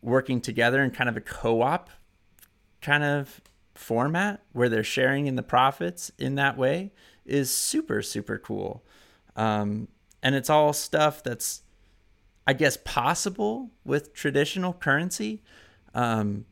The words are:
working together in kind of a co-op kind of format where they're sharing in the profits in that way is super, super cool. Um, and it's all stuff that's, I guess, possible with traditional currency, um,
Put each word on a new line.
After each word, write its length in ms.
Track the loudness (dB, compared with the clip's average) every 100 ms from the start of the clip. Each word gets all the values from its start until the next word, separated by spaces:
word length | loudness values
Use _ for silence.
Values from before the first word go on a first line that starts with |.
working 360 | 0 0 2 -2
together 440 | -2 0 2 4
in 80 | 2
kind 180 | 0 -2
of 80 | -4
a 40 |
co-op 680 | -8 -4 0 2 2 0 -4 -20 _ _ _ _ -20 _ _ _
kind 240 | 0 2
of 380 | 4 0 -2 -12 -20 _ _
format 680 | -14 -2 0 2 0 -2 -4 _
where 180 | 0 2
they're 140 | 2
sharing 420 | 0 2 2 2 0
in 100 | -2
the 60 |
profits 680 | 2 4 4 2 -4 -6 -12 -8
in 160 | -4 0
that 220 | 0 2
way 340 | 0 0 -4 -14 -20 _ -4
is 240 | -2 0
super, 540 | -2 -2 -2 -2 -4
super 340 | -4 -6 -6 -8
cool. 460 | -6 -6 -6 -10 -18 _ _ _ _ -4
Um, 520 | -2 0 -2 -4 -8 _ _ _ 0
and 100 | 0
it's 140 | 4
all 220 | 4 4
stuff 500 | 2 -2 2 2 0
that's, 420 | -8 -6 -8 -8 _ _ _ _ _ _ _ _ -2
I 60 |
guess, 240 | 2 2 0
possible 960 | -4 0 0 0 -2 -2 -2 -4 -8 -12
with 300 | -2 -2 -2
traditional 580 | -6 -2 0 0 0 -4
currency, 680 | -2 0 0 0 -4 -6 -8 _ -20 -20 _ _
um, 520 | -4 0 0 0 -2 -8